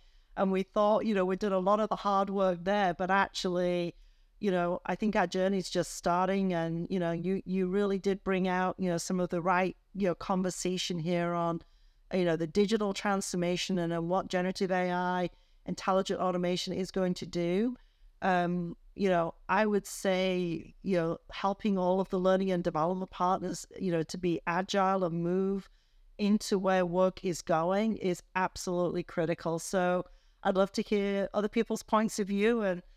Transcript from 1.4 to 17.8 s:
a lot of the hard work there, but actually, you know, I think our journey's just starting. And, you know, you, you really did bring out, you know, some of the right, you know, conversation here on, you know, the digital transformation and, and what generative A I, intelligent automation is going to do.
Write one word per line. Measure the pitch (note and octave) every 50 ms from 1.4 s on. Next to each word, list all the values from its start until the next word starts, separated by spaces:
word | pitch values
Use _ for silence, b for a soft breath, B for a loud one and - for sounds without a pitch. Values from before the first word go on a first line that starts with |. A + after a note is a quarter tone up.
| G#3+ G#3
a | F#3+ F#3+
lot | F#3 G3 G#3 G#3+
of | A3 G#3
the | -
hard | - - G3+ G3 G3 G3 G3
work | G3 G3+ F#3+ F#3 F3+ E3+ E3+
there, | F#3+ G3+ G#3 G3 F3+
but | E3+ - F#3 F3+
actually, | F#3+ G3 G3 - - - - F#3 F3 F3+ F3+ F3+ F3+ F3 F3 E3+ - - - - _ _ _ _ _ -
you | G#3+ G3+
know, | F3+ F3+ F3 F3 F3+ - -
I | - F#3
think | - A3 G#3+ F#3+
our | G#3+ F#3
journey's | F3 - F#3 F#3 F#3+ G3 F#3+ F3 -
just | - F3+ E3 - -
starting. | - - F3+ F3 F3+ F#3 F#3 G3 G3 G3 F#3
And, | F3+ E3 E3 E3 E3 E3+ F3 -
you | F#3+ F#3
know, | E3+ E3+
you, | E3+ E3 E3 F3+ F#3+ F#3+ -
you | - F#3 F#3+ F#3 F3+
really | F#3 G3+ G3+ G3 G3 F#3+
did | - G3 F#3+ G3 -
bring | G3 F#3+ F#3 F#3
out, | F#3 F3+ F#3 F#3 F#3 - -
you | F#3 F3+
know, | E3+ E3+
some | - - G3 F3+
of | F3+ F3
the | F#3 F3
right, | D#3+ F#3 F3+ F3+ F#3+ F3 - _ _ _ -
you | F#3 G3+ F3+
know, | E3
conversation | - - - G3 F#3 F#3 F#3 - - - F3+ F#3 F3+ - - F#3 E3+
here | D#3 F3 F3+ E3+ F3 E3+
on, | F3 E3+ E3+ E3+ E3+ E3+ - - - _ - - _ _ _ -
you | - F#3+ F3+
know, | E3+ D#3+
the | D#3+ E3+
digital | D#3 - G3+ G#3 F#3+ A3+ G#3 G#3+ G3
transformation | G3 - - G#3 G3 F#3+ - - - F3+ F3 F3 F3+ F3 - - F#3 F3
and, | E3+ E3
and | E3+ E3+ E3 E3+
what | F3+ F#3+ - -
generative | - F3+ F3+ F#3 F#3 - G3+ F3+
A | F#3+ F3+ F3+ F3+
I, | F3+ F3+ F3+ F3+ F3+ F3+ F3+ E3+ - - _ _ _ _ -
intelligent | - F3+ - - - F#3 F#3+ F#3 - F#3 -
automation | F#3 F#3 F3+ F3+ F3+ F3 F3+ F3+ - F#3+ F3
is | F3 F#3 -
going | - F#3+ F#3 F3+ F#3
to | - -
do. | E3+ - F3 E3+ E3+ F3+ G3 A3+ B3+ B3 -